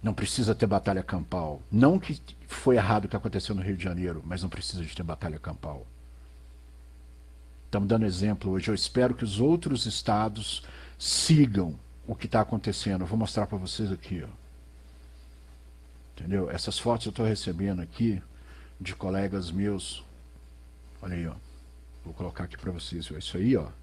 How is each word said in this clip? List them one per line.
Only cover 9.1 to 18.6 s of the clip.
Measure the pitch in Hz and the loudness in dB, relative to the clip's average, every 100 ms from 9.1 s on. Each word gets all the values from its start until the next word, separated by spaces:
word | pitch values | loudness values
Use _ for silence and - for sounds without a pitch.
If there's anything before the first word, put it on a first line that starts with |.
que | 123 117 | 2 -2
os | 98 | 2
outros | 131 170 160 131 117 | 4 4 2 -2 -2
estados | - - 107 110 107 98 - - - - - | -4 0 2 2 -2 -8 -8 -10 -18 -18 -8
sigam | - - - 156 139 98 87 73 - - - | -2 0 6 8 8 6 0 -4 -12 -18 -8
o | 110 | -6
que | - | 0
tá | 117 | 2
acontecendo. | 104 110 101 98 - 95 | 4 2 -2 -2 0 0
Eu | 87 | 0
vou | 110 | 0
mostrar | 107 - 104 | 0 0 -2
pra | 101 | -2
vocês | 92 - 107 | -6 -4 -2
aqui, | 95 - 92 | -4 -4 -8
ó. | 76 - - - - - - - - - - - - - - - - - - - | -8 -14 -20 -20 -20 -20 -20 -20 -20 -20 -20 -20 -20 -20 -20 -20 -20 -20 -20 -12
Entendeu? | 82 98 82 | -2 0 0
Essas | 85 - - | -2 -4 -2
fotos | 120 117 113 | 2 2 0
eu | |
tô | 101 | 0
recebendo | 110 104 - 85 98 92 | 2 2 -2 -2 0 0
aqui | 85 - 117 98 - - - - | -4 0 2 2 -4 -20 -20 -20